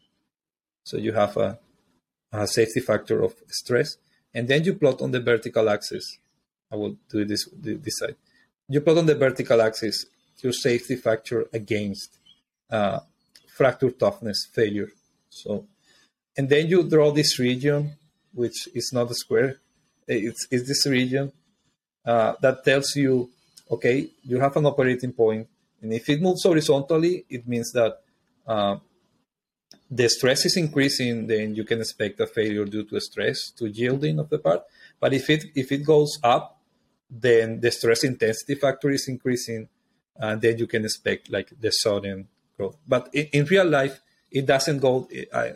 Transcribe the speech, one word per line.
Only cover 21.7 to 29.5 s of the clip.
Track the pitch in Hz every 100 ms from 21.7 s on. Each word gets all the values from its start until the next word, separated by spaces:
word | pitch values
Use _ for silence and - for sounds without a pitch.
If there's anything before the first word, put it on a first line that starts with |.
| _ _ _
uh, | - 117 110 -
that | 131 127
tells | - 135 139 143
you, | 139 127 123 _ _ - _
okay, | 117 127 131 - _
you | 123 123
have | 139 151
an | 147
operating | 135 127 127 127
point, | 123 110 110 110 _ _ _
and | 110
if | 113 -
it | 147
moves | 185 180
horizontally, | 196 160 151 139 139 160 170 180 -
it | 127 120
means | 120 117
that, | 123 110 110 _ _ _ _ -
uh, | 107 101 98 - _ _ _ _ _ _